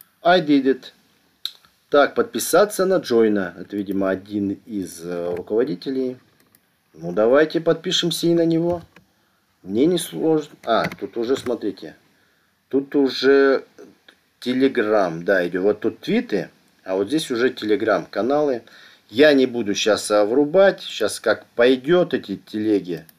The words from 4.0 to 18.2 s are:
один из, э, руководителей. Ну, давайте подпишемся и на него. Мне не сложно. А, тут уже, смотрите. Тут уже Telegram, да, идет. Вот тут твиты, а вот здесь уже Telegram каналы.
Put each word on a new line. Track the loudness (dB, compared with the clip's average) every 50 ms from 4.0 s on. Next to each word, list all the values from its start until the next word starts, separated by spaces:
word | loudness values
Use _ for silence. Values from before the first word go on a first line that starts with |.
| -2 -2
один | -2 -4 -6 -6 -6 -4 -4 -4 -4 -8 _
из, | -10 -8 -8 -8 -8 -10 -12 -12
э, | -10 -8 -6 -6 -6 -6
руководителей. | -8 -6 -4 -2 -2 0 -2 -4 -8 -8 -8 -6 -4 -4 -6 -8 -10 _ _ _ _ _ _ _ _ _ _ _ _ _ _ _
Ну, | -14 -12 -6 -2
давайте | 0 2 4 4 4 4 2 0 -2
подпишемся | 0 0 -2 -2 -2 -4 -4 -2 -2 -4 -4 -2 0 0
и | 2
на | 2 2
него. | 2 0 0 0 -2 -4 -6 -8 -14 _ _ _ _ _ _ _ _ _ _ _ _ _ _ -12
Мне | -4 0 0 2
не | 2 2 0
сложно. | -4 -6 -8 -4 -2 0 0 0 -2 -6 -14 -10 -4
А, | -2 0 0 0 -2
тут | -6 -8 -12 -10 -8 -6
уже, | -4 -2 -2
смотрите. | -2 -4 -4 -6 -6 -6 -8 -8 -10 -12 -18 -18 _ _ _ _ _ _ _ _ _ _ _ _ _ _ _
Тут | -4 -4 -2 -2 0
уже | 0 0 0 0 0 2 4 4 6 6 4 2 0 -2 -8 _ -20 -20 -20 _ _ _ _ _ _ _ _ _ _ -6
Telegram, | -4 -2 2 2 2 2 0 0 2 2 2 0 0 -2 -4 -2
да, | -2 0 0 0
идет. | -2 -2 -2 0
Вот | 0 0 0
тут | -2 -6 -6 -6
твиты, | -6 -4 -2 -2 -2 -2 -4 -6 -6 -8 _ _ _ _ _ _ -10
а | -6 -4
вот | -2 -2 -2
здесь | -2 -4 -4 -4
уже | -4 -2 -2 -2
Telegram | -2 -2 -2 0 0 0 2 0 0 0 -2 -4
каналы. | -6 -4